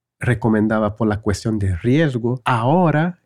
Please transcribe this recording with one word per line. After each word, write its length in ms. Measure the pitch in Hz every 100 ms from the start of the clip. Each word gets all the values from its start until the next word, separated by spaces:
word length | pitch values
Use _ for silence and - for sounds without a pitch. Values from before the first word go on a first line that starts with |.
| _ -
recomendaba 760 | 120 113 117 110 107 110 107 104
por 120 | 110
la 120 | 104
cuestión 380 | 107 98 117 110
de 180 | 98 87
riesgo, 640 | 117 139 160 123 117 127
ahora, 720 | - 120 120 170 170 147 175 175